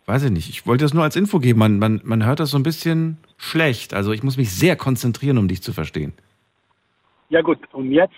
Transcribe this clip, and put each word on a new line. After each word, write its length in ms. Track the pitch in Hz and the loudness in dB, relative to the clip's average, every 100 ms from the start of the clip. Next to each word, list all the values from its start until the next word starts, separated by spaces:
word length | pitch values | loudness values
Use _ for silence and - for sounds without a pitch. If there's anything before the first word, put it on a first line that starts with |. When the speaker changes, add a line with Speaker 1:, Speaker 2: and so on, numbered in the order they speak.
| - | -4
Speaker 1:
weiß 160 | 123 | -2
ich 80 | 139 | 0
nicht. 180 | 87 80 | -2 -4
Ich 160 | - - | -8 -2
wollte 160 | 127 | 0
das 100 | 151 | 2
nur 100 | 156 | 2
als 120 | 151 165 | 0 0
Info 240 | 202 185 | 0 0
geben. 200 | 123 110 | 2 4
Man, 180 | 110 101 | 4 4
man, 220 | 110 110 | 2 0
man 220 | - 113 110 | -2 0 0
hört 140 | 151 | 0
das 100 | 151 | 0
so 60 | 139 | 0
ein 60 | |
bisschen 540 | 135 160 165 160 160 156 _ - | -2 -2 -2 0 -2 -4 _ -18
schlecht. 560 | - 156 160 117 - | -6 0 0 0 -4
Also 180 | 101 101 | -4 -2
ich 100 | 110 | -2
muss 120 | 135 131 | -2 -2
mich 160 | 113 92 | -2 2
sehr 200 | 165 165 | 2 2
konzentrieren, 600 | - 127 123 110 139 127 | 0 -2 -2 -2 0 2
um 100 | 95 | 2
dich 140 | 90 | 0
zu 100 | - | -6
verstehen. 420 | - 78 80 73 - _ _ _ _ _ _ _ _ _ _ - | -8 -6 -6 -8 -10 _ _ _ _ _ _ _ _ _ _ 0
Speaker 2:
Ja 120 | 165 | 2
gut, 180 | 160 160 - | 2 0 -4
und 180 | 135 131 | -8 0
jetzt 220 | 147 190 | 2 2